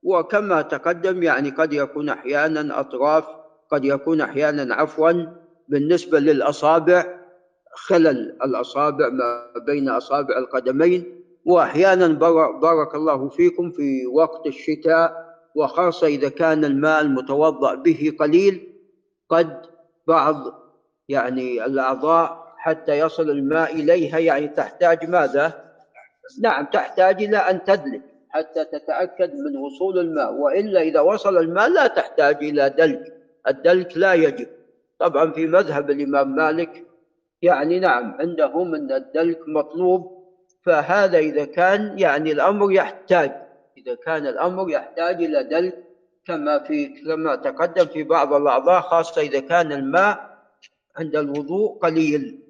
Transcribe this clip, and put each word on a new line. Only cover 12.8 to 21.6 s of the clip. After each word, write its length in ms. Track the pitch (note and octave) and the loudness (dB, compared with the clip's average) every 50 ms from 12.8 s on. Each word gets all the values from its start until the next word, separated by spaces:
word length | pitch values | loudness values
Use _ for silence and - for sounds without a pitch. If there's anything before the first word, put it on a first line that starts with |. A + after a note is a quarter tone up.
| D3 - - | 0 -2 -4
الله 340 | D3 D#3 D#3+ D3 C3 C3+ C#3+ | -4 -2 -2 -2 -2 -4 -6
فيكم 420 | - - F3 F3+ F3 - F3 F3 | 0 2 2 2 2 0 -6 -6
في 340 | - - C#3+ C#3 C3+ C3 B2+ | -6 -4 -4 -2 -2 -4 -4
وقت 400 | B2 B2 D3+ E3 E3 E3 - - | 0 2 2 2 2 0 -8 -8
الشتاء، 880 | D#3+ C3 - - - D3+ D3+ - D#3+ E3 E3 E3+ E3 E3 - - - - _ _ _ _ | -10 -10 -6 -6 -6 -6 -2 0 2 4 4 2 2 -2 -6 -18 -20 -20 _ _ _ _
وخاصة 520 | D3+ D3+ C3 - E3 F3+ F3 E3 - F3 | -2 -2 0 0 0 0 0 0 2 0
إذا 220 | D#3 D3 C#3 C#3 C#3 | 0 2 0 -2 -4
كان 360 | C3+ - E3+ D#3+ D#3 D#3 D3+ | -2 0 0 2 2 2 2
الماء 360 | C#3+ C#3 C#3 D3 D#3 D#3 D#3 | 0 0 0 2 2 2 2
المتوضأ 760 | D3+ D3 C3+ B2+ B2+ C3 C#3 C#3 D#3 D#3+ D3+ C3+ C#3 B2+ B2 | 2 2 0 -2 -2 -2 0 2 2 2 2 2 -2 -2 -2
به 380 | C3+ C3+ E3 E3 C#3+ D3 D#3 D3 - | 0 0 0 0 2 -2 -4 -2 0
قليل، 540 | D3+ D3+ D3+ F3 G3 G3+ F#3 F3 - - - - _ _ _ _ _ _ _ _ _ _ | 0 4 4 4 4 4 0 0 -12 -20 -20 -20 _ _ _ _ _ _ _ _ _ _
قد 320 | E3 E3 E3+ D#3 C#3+ - - - _ _ _ _ _ _ _ | 2 2 2 0 -4 -16 -20 -20 _ _ _ _ _ _ _
بعض، 280 | D#3+ E3 D#3+ C#3 D3+ D#3 C#3 C3 B2 G#2+ - _ _ _ _ _ _ _ _ _ - | 0 2 2 2 2 -2 -2 -6 -14 -16 -16 _ _ _ _ _ _ _ _ _ -4
يعني، 560 | C#3 C3+ A#2 B2+ B2+ C3 B2+ B2+ B2 A#2 | -4 -2 -2 -2 -4 -4 -4 -4 -4 -4